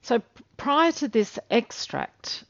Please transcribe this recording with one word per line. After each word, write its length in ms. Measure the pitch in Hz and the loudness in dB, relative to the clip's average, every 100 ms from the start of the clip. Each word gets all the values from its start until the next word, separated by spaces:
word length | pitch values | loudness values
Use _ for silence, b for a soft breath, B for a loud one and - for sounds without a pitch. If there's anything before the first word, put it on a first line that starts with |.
So 160 | - 233 | 0 -2
p-, 80 | - - - - | -2 -20 -20 -8
prior 340 | 277 285 339 | 0 4 4
to 140 | 320 277 | 2 0
this 300 | 220 202 - - | 0 0 -4 0
extract 920 | 233 220 - - 139 - _ - - | 0 0 -12 -6 -6 -6 _ -10 -10